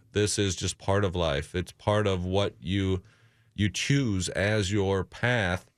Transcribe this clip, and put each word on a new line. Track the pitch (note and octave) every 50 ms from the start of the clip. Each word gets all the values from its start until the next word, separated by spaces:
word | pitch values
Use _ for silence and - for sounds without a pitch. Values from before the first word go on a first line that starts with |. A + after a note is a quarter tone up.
| - _ -
This | G2 G#2 G#2 - -
is | G2+ G2 F2+
just | - - F2+ - -
part | - - G2 G2+ G2+
of | F#2+ E2+
life. | F2+ E2+ D#2+ C#2+ C#2+ C#2+ - -
It's | F2+ F2 - -
part | - - - G#2 G#2+ G#2+ G2+
of | F#2+ F2+ F2
what | F#2 F#2 G2 G2+ - - -
you, | - D#2 F#2+ G2 G2 F#2+ F#2+ F2+ - - _ _ _ - _ _ _ _ -
you | - G2+ G2+
choose | F#2+ - - - C#3 C#3+ C#3 A#2 G2+ F#2 F2 -
as | - - F#2 G2+ G#2+ A2 G2+ F2+
your | G#2 G#2 F#2+ F#2+ G2 F#2+ F2+
path | - - - - A#2+ B2 A#2+ G2+ F2+ F2+ F#2 - _ _